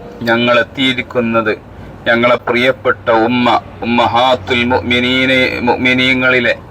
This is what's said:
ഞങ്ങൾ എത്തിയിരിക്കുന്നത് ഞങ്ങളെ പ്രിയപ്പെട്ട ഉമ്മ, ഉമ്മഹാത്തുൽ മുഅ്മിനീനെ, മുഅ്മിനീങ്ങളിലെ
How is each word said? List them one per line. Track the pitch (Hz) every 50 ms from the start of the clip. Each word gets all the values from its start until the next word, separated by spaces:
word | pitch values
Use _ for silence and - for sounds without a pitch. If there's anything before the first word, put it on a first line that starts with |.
| - - - - 117
ഞങ്ങൾ | 117 117 117 120 123 120 120
എത്തിയിരിക്കുന്നത് | 117 - - 143 131 131 127 123 117 - - 123 117 113 113 113 110 107 98 - - - - - - - - - - 123
ഞങ്ങളെ | 117 120 120 123 120
പ്രിയപ്പെട്ട | 117 - 120 120 120 123 131 127 - - 127 120 - - -
ഉമ്മ, | 113 113 113 120 123 123 120 117 - - - - - - 117
ഉമ്മഹാത്തുൽ | 117 120 120 117 - 120 120 127 131 127 123 - - 127 120 120
മുഅ്മിനീനെ, | 123 127 123 - 120 123 123 123 127 127 131 131 131 131 127 127 - - - 117
മുഅ്മിനീങ്ങളിലെ | 123 120 - 127 127 123 127 127 131 131 127 127 127 127 127 120 113 - - - -